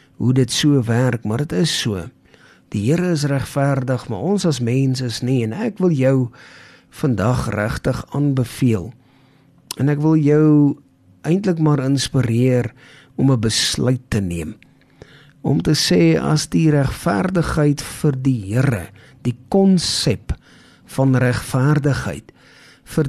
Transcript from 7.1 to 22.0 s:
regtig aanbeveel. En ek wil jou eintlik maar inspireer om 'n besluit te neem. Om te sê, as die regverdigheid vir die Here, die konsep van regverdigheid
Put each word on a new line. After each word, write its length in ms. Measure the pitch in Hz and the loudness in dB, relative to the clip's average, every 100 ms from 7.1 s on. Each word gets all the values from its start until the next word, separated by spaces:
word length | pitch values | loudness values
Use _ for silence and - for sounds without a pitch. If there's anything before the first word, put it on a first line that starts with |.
| 107 101 123 131 | 0 0 -2 -2
regtig 480 | 104 107 - - 127 - | -4 -4 -4 -4 -4 -6
aanbeveel. 760 | 139 147 131 117 - 127 107 85 - _ _ _ _ _ _ - - | -2 0 0 -2 0 0 0 -4 -14 _ _ _ _ _ _ -14 -4
En 120 | 135 | -2
ek 120 | 147 | 0
wil 160 | 156 160 | 2 2
jou 280 | 147 147 156 151 143 139 _ _ _ _ 147 | 4 4 6 6 4 0 _ _ _ _ -2
eintlik 320 | 180 202 165 | 0 0 0
maar 200 | 151 147 | 2 2
inspireer 880 | 131 139 - - 117 113 127 123 113 - - - - - | 0 -2 -2 -2 0 2 2 2 -2 -8 -20 -20 -14 -2
om 140 | 135 | 2
'n 100 | 127 | 2
besluit 640 | 110 - - - 123 127 - | 0 -2 -2 -2 -2 -2 -2
te 120 | 110 | -4
neem. 340 | 95 85 78 - _ _ _ - - - - _ | -2 -6 -8 -14 _ _ _ -20 -20 -20 -20 _
Om 180 | - 147 | -2 -2
te 120 | 170 | 0
sê, 440 | 151 - 180 165 160 | 0 2 4 4 2
as 300 | 143 151 - | 2 -2 0
die 220 | 170 160 | 0 2
regverdigheid 1120 | 147 135 - - 196 185 185 156 - 147 143 | 2 0 -2 -4 -2 -2 -2 -2 0 0 0
vir 300 | - - 151 131 | -6 -4 -2 0
die 180 | 131 127 95 | -2 -2 -2
Here, 340 | 113 127 104 85 - - - | 0 0 -2 -6 -18 -20 -8
die 140 | 123 117 - | -6 -6 -2
konsep 840 | 196 196 185 - - - 98 - - _ - - _ | 2 4 4 2 -2 -2 -2 -4 -8 _ -20 -20 _
van 320 | - - 135 127 | -10 -2 2 2
regverdigheid 1160 | 123 123 - 135 135 151 143 131 | 0 -2 -4 0 2 2 0 -2